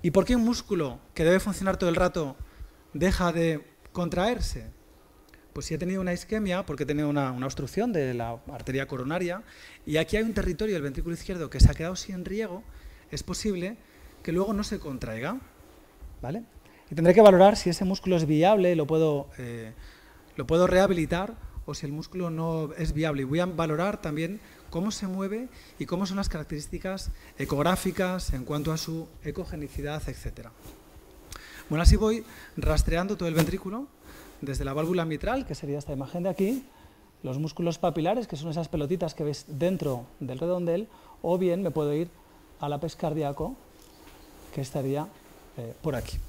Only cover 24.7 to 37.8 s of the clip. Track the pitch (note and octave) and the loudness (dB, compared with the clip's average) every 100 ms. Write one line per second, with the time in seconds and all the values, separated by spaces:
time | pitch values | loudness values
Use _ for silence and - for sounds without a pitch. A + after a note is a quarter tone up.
24.7 | E3 G3+ - G3 F#3 G3 G#3+ B3+ - - | -2 -2 -2 -4 -4 -4 -4 -8 -14 -20
25.7 | - - F3+ G3 F#3+ - E3 D3 D3+ D3 | -10 -4 -2 -2 -2 -2 -4 -6 -8 -8
26.7 | F3 F#3+ F#3+ - - - - C3+ C#3+ D#3 | -8 -6 -6 -8 -10 -14 -8 -2 2 2
27.7 | F#3 F#3 F3 F#3 F#3 - C3 B2+ D3 D3+ | 2 0 0 -2 -2 -2 -4 -2 -2 -2
28.7 | D#3 - D#3+ D#3+ - D3+ D3 E3+ E3 C#3+ | -2 -4 -6 -8 -10 -8 -8 -8 -8 -8
29.7 | - D3 D3+ D3 B2+ A#2 G#2+ A2 - - | -8 -6 -6 -6 -6 -8 -10 -16 -18 -20
30.7 | - - - - - - - - - - | -20 -20 -20 -20 -20 -18 -16 -16 -18 -4
31.7 | D#3 E3+ G#3 G#3+ A3+ A3 - - - D#3+ | 6 8 8 6 0 -4 -18 -14 -2 0
32.7 | D#3 - E3 F#3+ F3 E3+ E3 D#3+ F#3+ F#3+ | 2 2 2 0 -2 0 2 2 0 -6
33.7 | A3 C#4+ - - - - - - C3+ C3+ | -8 -10 -16 -20 -20 -20 -12 -8 -4 -4
34.7 | C#3 E3 F#3 E3 D3+ F#3+ C4 B3+ D3+ D3 | -2 0 0 0 -2 -2 -2 -4 -8 -6
35.7 | C#3+ C#3+ C3+ C3+ F3 F3+ F#3 G3 C4 - | -6 -6 -8 -6 -4 -4 0 0 0 -6
36.7 | - - - - - C3 C3 D#3 - E3+ | -20 -20 -20 -20 -12 -6 -4 -4 -2 -2
37.7 | E3 | 0